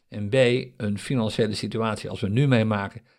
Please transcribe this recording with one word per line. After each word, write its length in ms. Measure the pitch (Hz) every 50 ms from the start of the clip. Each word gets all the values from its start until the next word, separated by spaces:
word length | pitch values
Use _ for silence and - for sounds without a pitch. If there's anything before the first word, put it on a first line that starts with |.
| _ _
En 200 | - 107 104 101
B, 40 | 107 131 127 120 123 127 - - -
een 220 | - 107 104 101 101
financiële 540 | - - 143 123 110 107 - - 117 107 104
situatie 560 | - - 104 - 113 110 113 107 - - 104
als 120 | 101 -
we 80 | - 95
nu 180 | 101 123 147
meemaken, 540 | 139 131 113 110 110 110 101 98 98 - - - _ _